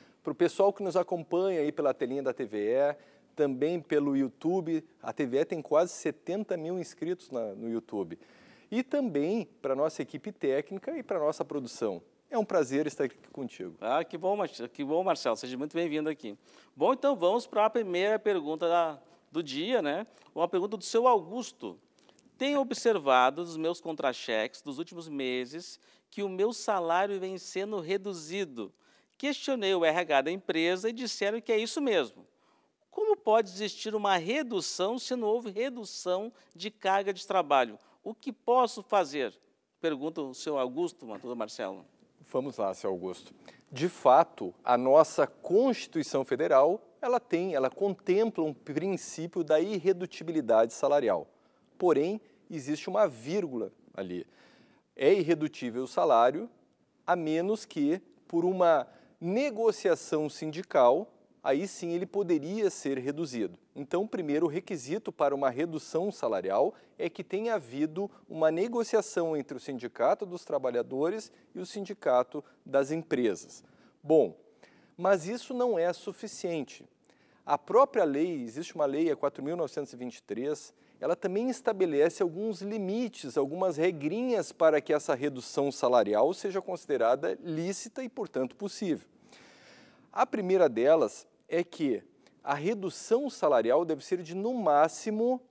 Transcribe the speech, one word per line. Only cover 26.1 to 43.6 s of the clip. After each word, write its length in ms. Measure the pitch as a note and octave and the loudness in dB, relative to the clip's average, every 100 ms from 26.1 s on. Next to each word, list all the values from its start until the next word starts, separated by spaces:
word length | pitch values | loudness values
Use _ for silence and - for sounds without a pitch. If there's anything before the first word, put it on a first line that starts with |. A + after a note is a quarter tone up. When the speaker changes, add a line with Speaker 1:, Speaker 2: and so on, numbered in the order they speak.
Speaker 2:
que 100 | - | -8
o 60 | G3+ | -6
meu 240 | F#3 G#3+ | -2 -2
salário 720 | A#3 - G3 E3 F3 G3+ G3 | -2 -2 -2 0 0 0 -4
vem 160 | F#3+ F#3+ | -6 -10
sendo 420 | - F#3 G3+ G#3+ | -8 -8 -6 -6
reduzido. 960 | D#3+ G3 G3 F3+ D3+ F#3+ F#3 A#2+ G2+ - _ _ _ - | -2 -4 -4 -8 -8 -6 -6 -6 -10 -12 _ _ _ -6
Questionei 560 | C#4 C#4 - C4 G3 F#3 | -4 -4 -4 -2 0 2
o 100 | E3 | 2
R 120 | D#3+ | 2
H 260 | E3 C#3+ | 2 2
da 80 | C3+ | 2
empresa 580 | F#3+ - D#3+ E3+ F#3 A3 | -2 -2 0 0 0 -2
e 20 | |
disseram 480 | A#3 A#3+ - G3+ A3+ | -4 -6 -4 -2 -2
que 140 | A3 | 0
é 40 | A3 | 0
isso 240 | A3+ - | 0 -2
mesmo. 460 | C#4 F#3+ A#2+ - - _ _ _ _ _ _ | 0 2 0 -6 -20 _ _ _ _ _ _
Como 240 | - A4 G4 | -2 2 2
pode 340 | - A3 G3+ | 4 4 2
existir 460 | F#3 G#3 - A3 G#3+ | -4 -8 -6 -6 -2
uma 220 | G3+ F#3 | 2 2
redução 800 | E3 C4+ B3+ G#3 - - F#3+ B3 | 2 -2 -2 -4 -4 -2 -2 -4
se 160 | - B3+ | -6 -4
não 140 | G#3+ | 0
houve 220 | A#3 A#3 | -2 -2
redução 800 | G3 C4 B3 G3+ - F3+ F3+ A3 - _ | -6 -6 -6 -12 -8 -4 -4 -4 -12 _
de 160 | - G3 | -14 -12
carga 440 | - F#3+ G3 G3 | -4 0 0 0
de 120 | F#3+ - | -4 0
trabalho? 540 | F#3+ D3+ C#3 A#2+ G#2+ _ _ | 0 4 4 4 -2 _ _
O 100 | - A3+ | -14 -12
que 160 | - | -12
posso 500 | A3+ - B3 A#3+ - | -6 2 4 4 -2
fazer?" 560 | - G#3 D#3 C#3+ A#2+ - _ _ _ _ | 0 2 2 -2 -4 -6 _ _ _ _
Pergunta 400 | E3 C#3+ D3+ E3 | -4 -2 -4 -6
o 120 | C3+ | -8
seu 240 | B2+ - C#3+ | -8 -4 -2
Augusto, 480 | B2+ B2+ F3 - A#2+ | -2 -2 -4 -6 -14
doutor 300 | G2+ B2 A#2+ | -12 -10 -6
Marcelo. 500 | G#2+ - G2+ F#2+ - _ _ _ - | -8 -6 -6 -8 -14 _ _ _ -6
Speaker 1:
Vamos 260 | B2+ C#3 A#2+ | -4 -4 -4
lá, 160 | G2 | -4
seu 160 | F#2+ G#2 | -2 -4
Augusto. 440 | F#2 F#2 F2 - - - - | -4 -6 -10 -14 -20 -20 -20